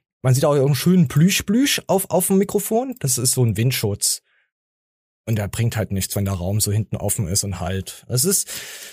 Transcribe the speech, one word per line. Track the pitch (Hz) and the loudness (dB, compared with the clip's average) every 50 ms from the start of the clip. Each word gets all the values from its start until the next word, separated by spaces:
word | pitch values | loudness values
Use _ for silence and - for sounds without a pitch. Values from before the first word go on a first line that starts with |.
| _ _ _ _ - | _ _ _ _ 0
man | 131 127 | 2 2
sieht | 139 160 | 4 4
auch | 151 143 | 4 4
einen | 147 131 143 147 | 4 4 2 2
schönen | 127 - 175 185 185 165 123 | 2 2 4 4 6 4 4
Plüsch-Plüsch | - 143 165 190 190 - - - 202 240 277 277 - - - | 4 4 4 4 4 2 0 0 2 2 2 2 0 -2 0
auf, | - 175 190 - - | 0 0 0 0 0
auf | - 180 180 | 0 0 2
dem | - 196 190 | 2 2 2
Mikrofon, | 202 196 - 208 196 - 220 226 262 277 247 - | 2 2 0 -2 -2 0 0 -2 -2 -2 -4 -4
das | - 135 - - | -2 -2 -2 0
ist | 113 123 - | 0 0 2
so | 131 123 | 2 2
ein | 117 101 | 2 2
Windschutz. | 104 117 135 127 - - 104 101 - - - - - - _ _ _ _ _ _ _ _ _ _ _ _ _ _ _ _ _ _ _ _ | 2 0 0 0 0 -2 -2 -2 -2 -2 -4 -4 -4 -8 _ _ _ _ _ _ _ _ _ _ _ _ _ _ _ _ _ _ _ _
Und | - 117 | -4 -2
der | 107 101 | -2 -2
bringt | 95 - - 117 117 - | -4 -4 -2 -2 -2 -2
halt | 110 98 - 98 | -2 -4 -2 -2
nichts, | 95 95 - - | -4 -4 -4 -2
wenn | 104 98 | -2 -2
der | 98 98 | -2 -2
Raum | 87 87 92 104 107 | -4 -4 -2 -2 0
so | - 104 101 | 0 0 0
hinten | 107 110 - - | -2 -2 -2 -6
offen | - - 101 - - 101 76 | -6 -4 -4 -2 -2 -2 -2
ist | 95 101 - | -2 -2 -2
und | 101 90 - | -4 -4 -6
halt. | - 85 95 95 - - - - - - | -4 -4 -4 -4 -6 -8 -12 -16 -8 -4
Es | 120 123 135 | -2 0 0
ist, | 185 196 - - - - - - - - - - - | 0 0 0 -2 -6 -8 -12 -12 -14 -14 -16 -18 -18